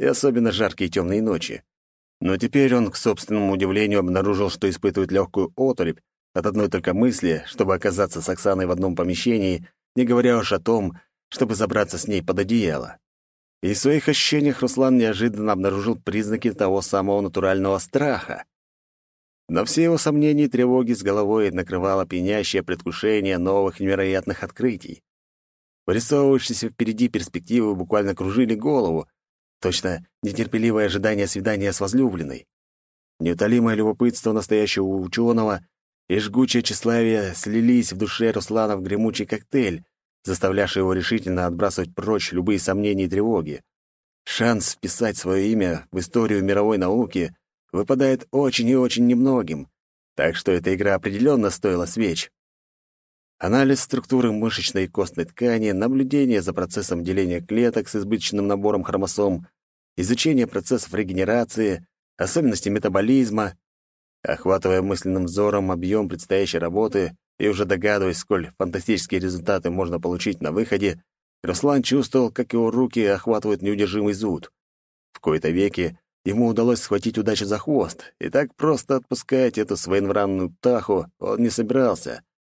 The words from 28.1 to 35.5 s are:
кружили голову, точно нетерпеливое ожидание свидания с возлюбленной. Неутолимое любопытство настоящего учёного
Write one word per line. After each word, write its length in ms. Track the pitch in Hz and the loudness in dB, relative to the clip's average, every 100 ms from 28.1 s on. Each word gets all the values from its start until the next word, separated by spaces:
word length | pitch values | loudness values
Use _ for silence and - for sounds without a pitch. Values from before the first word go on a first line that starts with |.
кружили 400 | 95 95 110 117 | -2 -2 0 0
голову, 540 | 110 131 139 95 80 - _ _ _ _ _ | 0 0 2 2 -2 -6 _ _ _ _ _
точно 460 | 92 90 92 87 - _ | -4 -2 -4 -6 -10 _
нетерпеливое 640 | 104 98 113 117 113 107 104 | -6 -4 -2 0 2 2 0
ожидание 400 | 98 107 104 98 | 0 0 0 0
свидания 460 | 98 104 104 98 | -2 -2 -2 -2
с 80 | 95 | -2
возлюбленной. 680 | 98 123 131 90 73 64 - _ _ _ _ _ _ _ | 0 2 2 -2 -8 -10 -16 _ _ _ _ _ _ _
Неутолимое 540 | 82 87 104 120 113 | -4 0 2 4 4
любопытство 580 | 107 107 - 120 117 110 | 2 0 2 0 2 -2
настоящего 540 | 110 98 107 104 - 95 | -2 2 2 2 0 0
учёного 760 | 95 90 113 117 113 110 | -2 -4 0 2 2 0